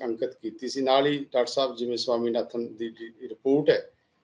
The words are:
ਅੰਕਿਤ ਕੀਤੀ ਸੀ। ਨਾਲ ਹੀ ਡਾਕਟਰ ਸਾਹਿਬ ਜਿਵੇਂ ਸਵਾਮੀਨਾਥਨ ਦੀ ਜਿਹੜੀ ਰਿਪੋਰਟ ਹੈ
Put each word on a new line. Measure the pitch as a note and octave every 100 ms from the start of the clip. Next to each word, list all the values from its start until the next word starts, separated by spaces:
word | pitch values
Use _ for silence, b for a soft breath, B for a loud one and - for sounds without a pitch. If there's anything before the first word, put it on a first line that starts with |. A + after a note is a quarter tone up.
ਅੰਕਿਤ | A#2+ A2 C3
ਕੀਤੀ | - A2 - B2
ਸੀ। | C3+
ਨਾਲ | C3 C3+ D3
ਹੀ | C#3+
ਡਾਕਟਰ | C3+ B2+ A#2+
ਸਾਹਿਬ | C#3 C3+ A#2
ਜਿਵੇਂ | A#2+ A#2
ਸਵਾਮੀਨਾਥਨ | B2 A#2 A#2+ A#2 A2+ A#2 A#2 A2
ਦੀ | A#2
ਜਿਹੜੀ | A2+ A2+ - A#2+
ਰਿਪੋਰਟ | - C3+ C#3+ D3+
ਹੈ | - - _ _ _